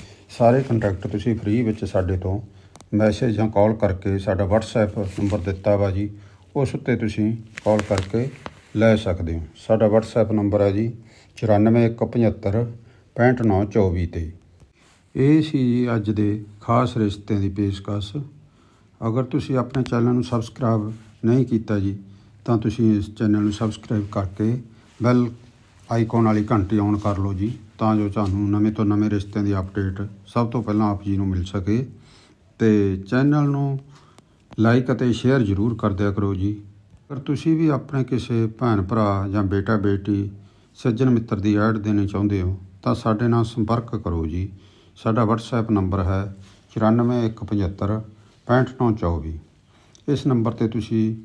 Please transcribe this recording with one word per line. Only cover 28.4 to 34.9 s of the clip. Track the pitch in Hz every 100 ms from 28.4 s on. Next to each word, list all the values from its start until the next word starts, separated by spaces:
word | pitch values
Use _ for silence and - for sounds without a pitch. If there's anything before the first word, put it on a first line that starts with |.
| 101
ਨਵੇਂ | 104 107
ਤੋਂ | 107 104
ਨਵੇਂ | 104 107
ਰਿਸ਼ਤਿਆਂ | 104 98 107
ਦੀ | 101
ਅਪਡੇਟ | 98 92 104 95 95 98 - -
ਸਭ | 120 117
ਤੋਂ | 120
ਪਹਿਲਾਂ | 110 104 107
ਆਪ | 98
ਜੀ | 104 98
ਨੂੰ | 98
ਮਿਲ | 92
ਸਕੇ। | 87 104 92 113 131 - - - - _ _ -
ਤੇ | 110 107 98 95 95
ਚੈਨਲ | 123 143 147 143
ਨੂੰ | 139 139 135 - - - - - _ - -
ਲਾਈਕ | 110 123 127